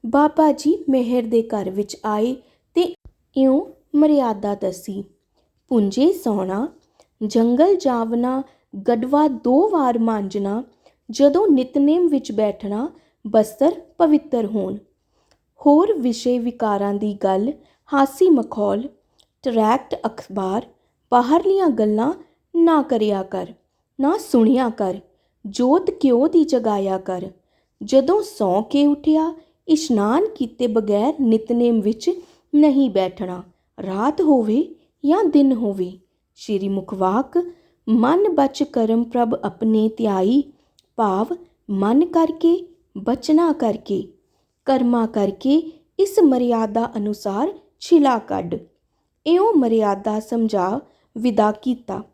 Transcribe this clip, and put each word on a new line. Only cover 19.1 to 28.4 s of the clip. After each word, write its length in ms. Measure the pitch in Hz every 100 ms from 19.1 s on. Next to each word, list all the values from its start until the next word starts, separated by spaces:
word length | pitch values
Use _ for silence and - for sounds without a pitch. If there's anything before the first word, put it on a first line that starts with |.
| _ _ _
ਟਰੈਕਟ 520 | 262 226 214 262 - - 220
ਅਖਬਾਰ, 600 | 220 - 196 190 202 - _ _ _ _
ਬਾਹਰਲੀਆਂ 580 | 247 240 320 370 392 359
ਗੱਲਾਂ 440 | 220 214 214 254 370 - _ _ 339
ਨਾ 260 | 330 311
ਕਰਿਆ 400 | - 233 214 196
ਕਰ, 300 | 190 190 175 - _ _ _ -
ਨਾ 180 | 277 415
ਸੁਣਿਆ 500 | - 247 220 254 247
ਕਰ। 300 | 226 196 196 _ _ _ _ 208
ਜੋਤ 440 | 202 247 330 370
ਘਿਓ 380 | 381 269 240 302
ਦੀ 160 | 330
ਜਗਾਇਆ 540 | 302 254 220 202 196 190
ਕਰ। 320 | 190 185 185 - _ _ _ _
ਜਦੋਂ 400 | 208 269 269 403
ਸੌਂ 400 | - -